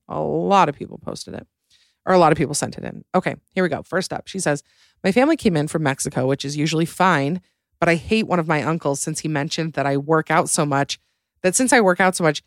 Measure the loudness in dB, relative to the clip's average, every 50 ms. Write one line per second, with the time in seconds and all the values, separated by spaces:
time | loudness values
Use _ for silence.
0 | _ -8 -6 -4 -2 -2 -2 -2 0 2 4 4 4 2 0 -4 -10 -14 -14 -14
1 | -12 -12 -12 -12 -12 -14 -14 -14 -16 _ _ _ _ _ _ _ _ _ _ _
2 | 0 2 6 6 6 6 6 2 0 -2 -4 -4 -6 -6 -8 -10 -12 -12 -14 -16
3 | -8 _ -2 -2 -2 -2 -6 -10 _ _ -4 -2 -2 -2 -2 -6 -6 -6 -4 -4
4 | -4 -6 -8 -10 -10 -10 -8 -4 -2 -2 -2 -2 -4 _ _ _ _ _ _ _
5 | -2 0 2 4 4 4 2 2 2 0 2 0 0 -2 -2 -2 -2 -2 -2 -2
6 | -4 -4 -2 -2 0 0 0 -2 -4 -6 -4 -2 -2 0 0 0 -2 -2 0 2
7 | 2 4 4 2 2 0 -2 -4 -8 _ _ _ _ _ _ 0 2 2 2 2
8 | 0 0 0 0 0 0 0 0 0 0 0 0 0 -2 -2 -2 -2 -2 -2 -2
9 | -4 -6 -6 -6 -4 -4 -2 -2 -4 -4 -4 -6 -6 -4 -4 -2 -2 0 -2 -2
10 | 0 0 0 0 2 2 2 2 2 2 0 0 0 0 0 0 0 -2 -4 -10
11 | _ _ _ _ _ _ _ _ -2 0 2 2 2 4 4 4 4 4 4 4
12 | 2 2 2 2 0 0 0 -2 -6